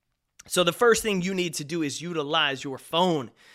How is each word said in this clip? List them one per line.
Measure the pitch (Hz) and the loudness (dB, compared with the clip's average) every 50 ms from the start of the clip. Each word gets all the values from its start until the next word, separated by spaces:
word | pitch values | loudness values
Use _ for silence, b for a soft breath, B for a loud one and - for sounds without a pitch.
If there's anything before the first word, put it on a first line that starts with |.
| _ _ _ _ _ _ _ - - | _ _ _ _ _ _ _ -20 -12
So | - - 180 180 | -4 0 2 2
the | 170 | 2
first | 160 - 240 233 220 220 - | 2 4 4 4 4 4 2
thing | 220 202 185 | 0 -2 -2
you | 175 190 196 | -2 -2 -2
need | 180 180 170 - | -2 -2 -2 -4
to | - 151 | -8 -8
do | 135 165 170 156 | -6 -4 -4 -4
is | 139 127 - | -4 -4 -6
utilize | 151 175 170 160 139 143 160 160 151 143 139 131 - | -8 -6 -6 -6 -4 -2 0 0 0 0 -2 -4 -8
your | 143 131 | -10 -10
phone. | 117 - - - 165 185 185 165 147 123 104 B B B B | -12 -8 -2 2 2 4 4 2 0 -2 -6 B B B B